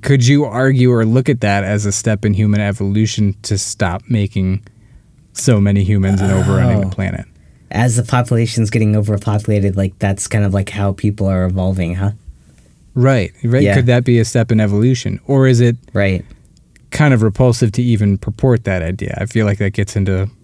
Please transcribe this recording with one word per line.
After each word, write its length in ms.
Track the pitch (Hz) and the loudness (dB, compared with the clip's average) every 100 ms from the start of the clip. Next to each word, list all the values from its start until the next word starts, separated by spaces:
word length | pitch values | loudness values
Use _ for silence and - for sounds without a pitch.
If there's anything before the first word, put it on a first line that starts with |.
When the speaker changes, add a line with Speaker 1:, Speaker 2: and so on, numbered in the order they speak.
Speaker 1:
could 240 | - 135 123 | 2 2 4
you 180 | 143 | 2
argue 460 | 143 110 135 135 123 | 0 0 0 4 4
or 140 | 120 | 4
look 240 | 113 123 123 | 2 2 0
at 120 | 113 | 0
that 220 | 107 101 | 0 0
as 220 | 95 104 104 | 0 -2 -2
a 60 | |
step 320 | 98 - 104 | -2 -2 0
in 100 | 107 | 0
human 260 | 98 107 104 | 0 2 0
evolution 720 | 101 98 98 101 107 - 101 98 | -2 -2 -2 0 0 0 -2 -2
to 140 | - 98 | -6 -6
stop 440 | - - 95 87 - | -6 -4 -4 -4 -4
making 560 | 113 98 98 92 95 - _ - - _ _ _ | -2 -2 -2 -2 -2 -8 _ -20 -20 _ _ _
so 260 | - - 117 | -4 0 2
many 240 | 101 101 | 2 2
humans 360 | 95 104 95 98 | 2 2 2 0
and 120 | 98 | 0
overrunning 480 | 95 92 127 123 110 | 0 0 2 2 0
the 60 | 95 | -2
Speaker 2:
Oh. 20 | |
Speaker 1:
planet? 340 | 95 92 90 - _ - _ _ | -4 -6 -6 -12 _ -20 _ _
Speaker 2:
As 240 | 98 123 117 | -2 0 0
the 60 | |
population's 680 | 120 127 123 117 113 - 107 | 0 -2 0 0 0 -2 -2
getting 260 | 113 107 107 | 0 0 0
overpopulated, 800 | 104 101 - 104 104 104 98 98 | 0 -2 -2 -4 0 0 0 -2
like, 200 | 95 - | -4 -2
that's 260 | 101 98 - | -4 -4 -4
kind 180 | 107 | -2
of, 80 | 104 | 0
like, 160 | 98 95 | -2 -4
how 220 | 104 101 | -4 -4
people 320 | 95 107 104 95 | -2 -4 -2 -2
are 160 | 92 | 0
evolving, 500 | 92 92 92 92 87 92 | 0 -2 -2 -2 -4 -2
huh? 160 | 98 104 - - _ _ _ _ _ | -4 -6 -16 -20 _ _ _ _ _
Speaker 1:
Right, 380 | - 127 131 92 - | 0 2 2 -2 -6
right. 180 | 120 127 | -2 2
Speaker 2:
Yeah. 120 | 101 | 2
Speaker 1:
Could 120 | 101 123 | 2 2
that 180 | 123 | 2
be 140 | 123 120 | 2 2
a 60 | |
step 260 | 107 123 113 | 2 0 0
in 80 | 110 | 2
evolution? 640 | 107 101 120 123 101 98 - | 2 2 0 0 -4 -8 -2
Or 200 | 139 131 | 2 4
is 140 | 120 | 4
it 160 | 120 117 - | 2 0 -4
Speaker 2:
Right. 320 | 110 98 90 - - _ _ _ _ _ | -2 0 -2 -6 -20 _ _ _ _ _
Speaker 1:
kind 220 | - 151 | 0 2
of 80 | 123 | 4
repulsive 480 | 110 98 127 117 117 | 2 2 2 2 0
to 100 | 110 | 0
even 360 | 123 110 104 95 | 0 2 2 0
purport 460 | - - 135 117 | -4 -2 0 0
that 180 | - 92 | 0 -4
idea? 340 | 82 95 - - | -4 -6 -6 -6
I 60 | 101 | -4
feel 200 | 113 107 | 0 0
like 120 | 101 | 0
that 160 | 101 | -2
gets 200 | 98 98 | -2 -4
into 340 | 101 95 95 98 - | -2 0 -2 -4 -8